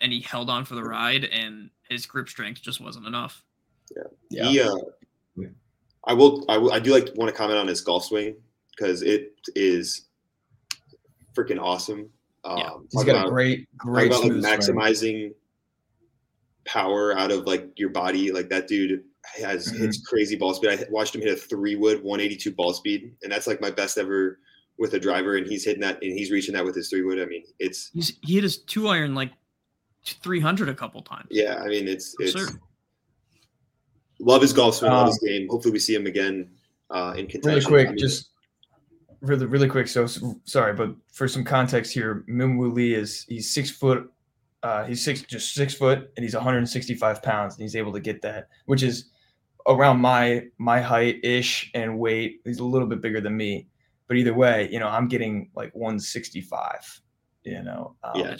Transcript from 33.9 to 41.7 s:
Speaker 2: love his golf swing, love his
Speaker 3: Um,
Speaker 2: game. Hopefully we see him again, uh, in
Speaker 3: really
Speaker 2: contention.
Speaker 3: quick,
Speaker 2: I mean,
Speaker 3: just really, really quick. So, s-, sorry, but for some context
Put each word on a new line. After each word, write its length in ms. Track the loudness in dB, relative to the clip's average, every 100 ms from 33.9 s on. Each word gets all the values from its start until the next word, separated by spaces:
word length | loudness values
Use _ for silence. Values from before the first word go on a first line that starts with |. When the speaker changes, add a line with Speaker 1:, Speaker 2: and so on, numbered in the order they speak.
| _ _ _
Speaker 2:
love 240 | 6 8
his 100 | 8
golf 220 | 6 4 4
swing, 140 | 4
love 180 | 6 6
his 120 | 4
Speaker 3:
Um, 60 | 0
Speaker 2:
game. 200 | -2 -2
Hopefully 240 | 0 4
we 60 | 4
see 160 | 4
him 120 | 0 0
again, 440 | 0 -2 -2 -8 _ _ _ _
uh, 220 | -6 -4 -6
in 100 | -8
Speaker 3:
really 40 |
Speaker 2:
contention. 380 | -2 2 2 6
Speaker 3:
quick, 180 | 8 8
Speaker 2:
I 20 |
mean, 80 | 4
Speaker 3:
just 320 | -2 -2 -8 _ _ _ _ _ _ _ _ -10
really, 260 | 0 0 2
really 220 | 2 4
quick. 200 | 2 0
So, 160 | 0
s-, 180 | 0 -2 -8 -10
sorry, 280 | -2 2 2
but 220 | 0 -4 -6 _
for 160 | -4 -4
some 160 | -2
context 480 | 0 2 2